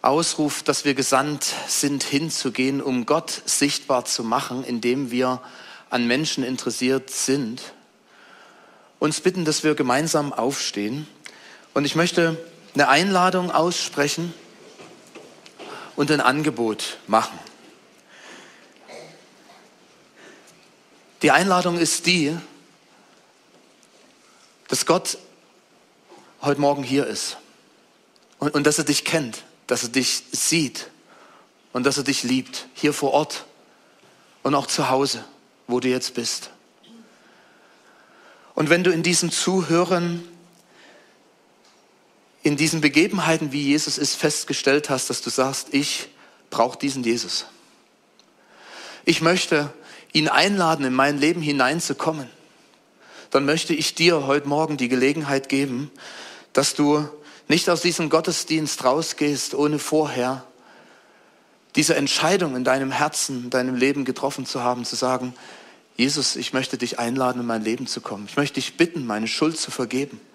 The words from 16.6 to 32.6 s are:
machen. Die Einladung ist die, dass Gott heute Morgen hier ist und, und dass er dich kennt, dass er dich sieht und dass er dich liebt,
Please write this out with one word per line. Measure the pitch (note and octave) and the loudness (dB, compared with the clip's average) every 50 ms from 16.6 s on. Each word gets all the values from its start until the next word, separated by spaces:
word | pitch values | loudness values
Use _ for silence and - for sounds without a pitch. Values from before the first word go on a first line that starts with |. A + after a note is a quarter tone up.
| A#2 A2 G#2+ - - - - - - | -4 -4 -4 -4 -8 -10 -10 -12 -6
machen. | - G#2+ A2 A2 - - - - - - - - - - - _ _ _ _ _ _ - - - - - - - - - - - - _ - - - - - - - - - - - _ - - - - - - - _ _ _ _ _ _ _ _ _ - - - - - - - - _ _ _ _ _ _ _ _ _ _ _ _ _ | 0 0 2 2 0 -10 -16 -18 -20 -20 -20 -20 -20 -20 -20 _ _ _ _ _ _ -20 -20 -20 -20 -20 -20 -20 -20 -20 -20 -20 -20 _ -20 -20 -20 -20 -20 -20 -20 -20 -20 -20 -20 _ -20 -20 -20 -20 -20 -20 -20 _ _ _ _ _ _ _ _ _ -20 -20 -20 -20 -20 -20 -20 -20 _ _ _ _ _ _ _ _ _ _ _ _ _
Die | - D3+ | 4 4
Einladung | C3 D3+ F3+ G3 F#3 F3+ F3 F3 E3+ | 6 6 4 4 2 2 2 0 0
ist | E3+ E3 - - - - | 0 0 0 0 -2 2
die, | F3 F3+ F3+ D3 C#3+ D#3+ E3+ E3+ - - - - _ _ _ _ _ _ _ _ _ _ _ _ _ _ _ _ _ _ _ _ _ _ _ _ _ _ - - _ _ _ _ _ _ _ _ _ _ _ _ | 2 2 4 2 0 -2 -4 -8 -14 -20 -20 -20 _ _ _ _ _ _ _ _ _ _ _ _ _ _ _ _ _ _ _ _ _ _ _ _ _ _ -20 -20 _ _ _ _ _ _ _ _ _ _ _ _
dass | - C3 - - | -6 -4 -4 2
Gott | - E3 F#3 F3 - - - - - - _ _ _ _ _ _ _ _ _ _ _ _ _ _ _ - - - - - _ | 2 2 2 2 -4 -8 -8 -10 -20 -20 _ _ _ _ _ _ _ _ _ _ _ _ _ _ _ -20 -20 -20 -20 -18 _
heute | - C#3+ C#3+ C3+ | -2 -2 0 4
Morgen | C#3+ C#3+ C#3+ C#3+ C3+ | 4 2 2 2 -2
hier | A#2+ C3+ C#3 C#3+ | 0 0 0 2
ist | - A2+ - - - - - - - _ _ _ _ _ _ _ _ _ _ _ _ _ _ _ _ _ _ | 0 -4 -6 -6 -8 -8 -12 -16 -20 _ _ _ _ _ _ _ _ _ _ _ _ _ _ _ _ _ _
und, | C#3+ D3 D3 | -4 0 0
und | D3 C#3+ | 4 4
dass | D3+ D3 | 4 4
er | - D3+ | 2 0
dich | - C#3+ - - | 0 0 0 0
kennt, | - - D#3+ C#3+ A#2 A2 - - - - _ _ | 0 0 0 -2 -2 -8 -12 -16 -20 -20 _ _
dass | - B2 A#2 - | -4 -4 -2 -2
er | A#2 | -2
dich | A#2 C3+ B2 - - - - - | 0 0 0 0 -2 -4 -6 -8
sieht | - - - - D#3+ E3+ D#3 B2 - - - - - _ _ _ - - - - - - _ _ _ _ _ _ | -6 -2 0 0 2 2 0 0 -4 -10 -16 -16 -20 _ _ _ -20 -20 -20 -20 -20 -20 _ _ _ _ _ _
und | - B2 B2 | -6 0 0
dass | C#3 C3+ | 2 2
er | C#3+ C3+ | 2 -2
dich | C#3+ C#3 - - | -2 -2 -2 0
liebt, | A#2+ C3 C3 B2 - - - | 0 0 0 -2 -4 -12 -14